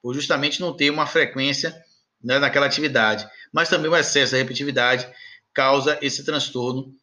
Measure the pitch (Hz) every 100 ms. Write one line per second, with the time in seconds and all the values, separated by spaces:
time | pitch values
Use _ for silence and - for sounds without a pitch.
0 | 123 135 143 151 147 151 175 143 143 151
1 | 143 165 135 135 135 139 165 - _ _
2 | _ _ 120 135 143 143 139 - 151 123
3 | 110 107 - - - 151 165 175 156 170
4 | 151 147 123 131 127 127 143 131 123 127
5 | - - - - _ - 135 139 139 147
6 | 139 - 139 147 - 127 120 131 - -